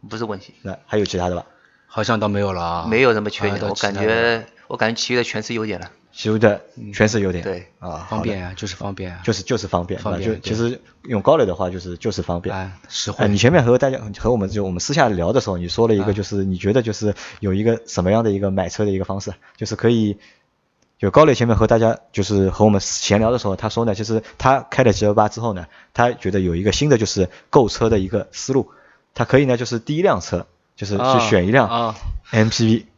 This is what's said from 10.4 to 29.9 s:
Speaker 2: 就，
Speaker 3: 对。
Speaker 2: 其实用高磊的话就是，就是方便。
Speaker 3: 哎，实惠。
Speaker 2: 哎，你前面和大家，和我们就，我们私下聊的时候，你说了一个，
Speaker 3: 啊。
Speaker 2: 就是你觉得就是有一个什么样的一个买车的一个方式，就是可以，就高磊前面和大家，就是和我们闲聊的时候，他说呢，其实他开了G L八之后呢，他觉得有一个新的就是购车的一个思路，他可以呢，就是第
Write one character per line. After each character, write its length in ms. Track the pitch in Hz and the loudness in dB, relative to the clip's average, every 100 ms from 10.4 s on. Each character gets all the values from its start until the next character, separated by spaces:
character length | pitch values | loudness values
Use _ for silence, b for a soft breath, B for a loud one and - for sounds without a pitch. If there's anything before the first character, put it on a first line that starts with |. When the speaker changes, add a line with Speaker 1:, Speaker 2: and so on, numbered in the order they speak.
Speaker 2:
就， 0 | |
Speaker 3:
对。 80 | - | -4
Speaker 2:
其 60 | 110 | -2
实 240 | 117 123 _ _ | -2 -4 _ _
用 180 | - 110 | -6 -2
高 140 | 98 160 | 2 2
磊 100 | 110 | 2
的 80 | |
话 160 | 87 92 | 0 -4
就 80 | 90 | -6
是， 180 | 87 87 | -12 -8
就 140 | 113 | -6
是 120 | 98 | -6
方 180 | 87 87 | -4 -4
便。 140 | 87 | -4
Speaker 3:
哎， 180 | 95 92 92 - | -8 -10 -14 -12
实 220 | - - | -8 -8
惠。 140 | 98 | -2
Speaker 2:
哎， 40 | 107 | 0
你 100 | 101 | 2
前 140 | 113 | 4
面 120 | 170 | 4
和 140 | 117 123 | 4 2
大 100 | 139 | 2
家， 100 | 131 107 98 | -2 -8 -4
和 120 | 110 | -2
我 40 | 120 | 0
们 120 | 98 | -2
就， 140 | 104 | -4
我 60 | 95 | -4
们 100 | 90 | -4
私 120 | - | -4
下 140 | 143 131 | 2 2
聊 240 | 95 85 | 2 0
的 80 | 127 | 0
时 80 | 113 | 0
候， 100 | 90 | -6
你 100 | 87 | -4
说 180 | - 113 | 0 2
了 80 | |
一 40 | 107 | 2
个， 80 | 101 | 2
Speaker 3:
啊。 60 | |
Speaker 2:
就 100 | 101 | -2
是 200 | 101 101 | -2 -2
你 120 | 98 92 | -2 -2
觉 140 | 98 | 2
得 100 | 123 | 0
就 100 | 110 | 0
是 220 | 104 107 98 B B | -2 -4 -4 B B
有 140 | 104 | -2
一 80 | 95 | 2
个 180 | 110 113 - | 2 0 -2
什 160 | - | -2
么 80 | 90 | 2
样 140 | 110 | 2
的 60 | 113 | 2
一 60 | 98 | 0
个 100 | 98 | 0
买 180 | 95 85 | -2 -4
车 160 | - | -2
的 60 | 104 | -2
一 80 | 95 | 0
个 60 | |
方 160 | 92 95 | -4 -6
式， 120 | 101 - b _ | -8 -12 b _
就 80 | |
是 100 | 104 104 | -8 0
可 120 | 117 | 2
以， 300 | 117 107 101 b b b _ _ _ _ _ | 4 0 -2 b b b _ _ _ _ _
就 120 | 101 | 4
高 140 | 117 | 6
磊 100 | 156 | 6
前 120 | 127 120 | 6 2
面 100 | 113 | 4
和 100 | 110 | 4
大 120 | 117 | 4
家， 180 | 113 113 _ | 4 0 _
就 100 | - | -6
是 260 | 98 101 95 | 0 2 2
和 140 | - | 4
我 60 | 107 | 4
们 100 | 101 | 4
闲 400 | - - - 104 | -2 -6 0 2
聊 100 | 110 | 2
的 80 | 123 | 0
时 80 | 104 | -2
候， 80 | 95 | -4
他 120 | 110 | -4
说 160 | 113 | -2
呢， 100 | 117 | -2
其 80 | 98 | -2
实 180 | 107 113 B - | -2 -4 B -2
他 240 | 131 135 - | 2 2 0
开 140 | - | 2
了 80 | 127 | 2
G 140 | 95 107 | 4 2
L 80 | |
八 140 | 101 107 | 4 2
之 120 | - | 0
后 120 | 117 | -6
呢， 120 | 92 85 b b | -6 -10 b b
他 160 | - 120 | 0 0
觉 180 | 120 95 | 0 -2
得 80 | 98 | 0
有 140 | 92 85 | 0 0
一 60 | |
个 80 | 101 | 0
新 180 | - 151 | 0 2
的 80 | 123 | 4
就 80 | 104 | 2
是 240 | - 90 B B | 0 -2 B B
购 200 | 151 110 | 4 4
车 200 | - 113 | 2 2
的 100 | 110 | 2
一 80 | 95 | 0
个 200 | 101 95 | -4 -6
思 200 | - - | -12 -2
路， 200 | 131 - b b b _ | -2 -2 b b b _
他 100 | - | -6
可 140 | 120 131 | 2 2
以 60 | 139 | 4
呢， 100 | 120 | 0
就 80 | |
是 140 | 120 117 | -2 -6
第 180 | - | -4